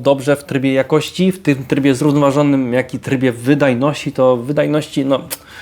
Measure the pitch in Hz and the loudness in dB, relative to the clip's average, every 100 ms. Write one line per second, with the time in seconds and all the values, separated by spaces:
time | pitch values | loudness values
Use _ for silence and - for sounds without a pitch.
0 | 127 139 131 143 - 139 135 135 131 151 | 0 0 0 -2 -2 -2 0 0 2 0
1 | - - 185 185 - 135 127 139 139 127 | -2 0 0 0 0 -2 -2 0 2 2
2 | 151 143 143 139 147 135 127 123 127 123 | 2 2 2 2 2 2 0 -2 -2 -8
3 | - 135 131 113 120 147 139 120 139 143 | -4 0 0 0 0 2 2 2 0 -2
4 | 147 139 131 123 123 147 147 151 147 - | -6 0 2 2 0 -2 0 -2 -2 -4
5 | 135 135 170 - - - | -2 -2 -4 -14 -14 -20